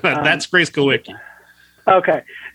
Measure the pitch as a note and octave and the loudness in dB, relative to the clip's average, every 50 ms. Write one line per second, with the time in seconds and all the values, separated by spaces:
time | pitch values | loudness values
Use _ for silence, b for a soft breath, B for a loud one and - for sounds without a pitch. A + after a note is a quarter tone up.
0 | - F3 C3+ - - D3+ D#3 C#3+ - - - F3+ E3 - - D3+ C#3+ C#3 C3 - | 0 -2 -2 0 0 0 0 -2 -2 -2 0 0 0 0 0 0 0 2 0 0
1 | - - B B B B B B B B B B B B B B _ - F#3+ F#3 | -2 -8 B B B B B B B B B B B B B B _ 2 2 4
2 | F3 - E3 C3+ B B B B B B | 2 2 -2 -2 B B B B B B